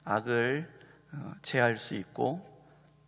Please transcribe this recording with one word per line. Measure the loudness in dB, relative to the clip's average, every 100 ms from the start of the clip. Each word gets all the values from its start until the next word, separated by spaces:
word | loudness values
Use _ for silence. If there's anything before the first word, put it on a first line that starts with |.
악을, | -2 0 2 2 2 0 -4 -14 -20 -20 _
어, | -12 -12 -10
제할 | -2 4 4 2
수 | -4
있고 | -6 -6 -2 -2 -2 -10 -20 -20 -20 -20 _